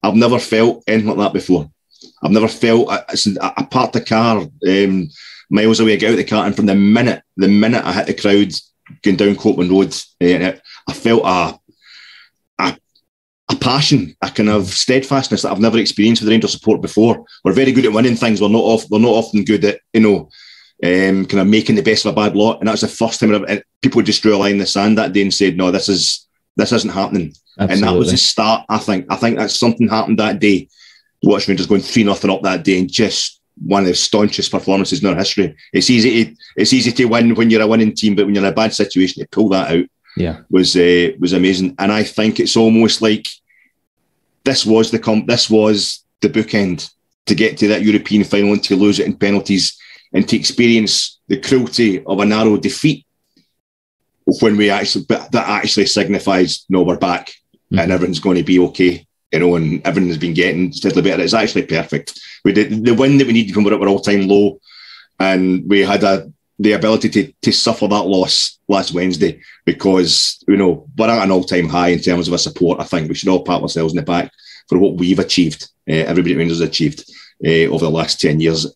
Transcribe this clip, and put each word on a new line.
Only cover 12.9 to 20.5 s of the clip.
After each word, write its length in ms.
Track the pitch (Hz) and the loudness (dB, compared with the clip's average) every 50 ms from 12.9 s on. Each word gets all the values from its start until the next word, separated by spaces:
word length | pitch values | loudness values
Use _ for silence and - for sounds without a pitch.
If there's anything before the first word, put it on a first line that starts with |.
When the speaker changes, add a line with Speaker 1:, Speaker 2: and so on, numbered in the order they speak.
| _ _ _ _ _ _ _ _ _ _ _ - | _ _ _ _ _ _ _ _ _ _ _ -8
Speaker 1:
a 60 | 113 | -8
passion, 600 | - - 127 123 139 151 - 151 131 92 80 - _ | -4 -2 -2 0 0 0 2 0 0 0 -4 -8 _
a 100 | - - | -10 -8
kind 180 | - - 107 107 | -4 -2 0 0
of 160 | 107 107 95 | 0 0 -2
steadfastness 760 | 92 - - - - 127 135 131 - 139 135 131 - 110 101 - | -2 -4 -6 -2 0 0 0 0 0 -2 -2 -2 -2 -4 -4 -4
that 100 | - 90 | -4 -2
I've 80 | 92 | 0
never 180 | 107 117 107 113 | 0 2 2 0
experienced 440 | 104 - - - 101 113 117 113 110 | -2 -2 -2 0 2 2 2 2 0
with 80 | 107 | 2
Rangers 220 | 110 113 113 - - | 2 2 0 -2 -6
support 280 | - - 110 107 - - | -4 0 -2 0 0 -2
before. 420 | 82 - 104 113 120 113 - - _ - - _ | -4 0 2 2 2 2 -2 -6 _ -20 -6 _
We're 80 | 95 92 | 0 2
very 200 | 110 135 131 117 | 2 2 2 2
good 140 | 131 123 | 2 2
at 60 | 113 104 | 2 2
winning 240 | 107 120 127 117 | 2 2 2 0
things. 240 | 113 120 113 110 95 | 0 0 -2 0 0
We're 80 | 104 101 | 2 2
not 100 | 107 113 | 2 2
off, 320 | - 107 113 110 - - | 2 2 0 0 0 0
we're 80 | 104 107 | 0 2
not 100 | 113 120 107 | 4 4 4
often 300 | 113 113 - - 104 98 | 2 0 0 -2 -2 0
good 200 | 107 107 98 82 | 2 0 2 2
at, 160 | 104 101 - _ _ _ | 0 -2 -4 _ _ _
you 80 | 113 | 2
know, 280 | 110 107 101 85 76 _ _ - - - | 4 4 4 2 -2 _ _ -20 -20 -20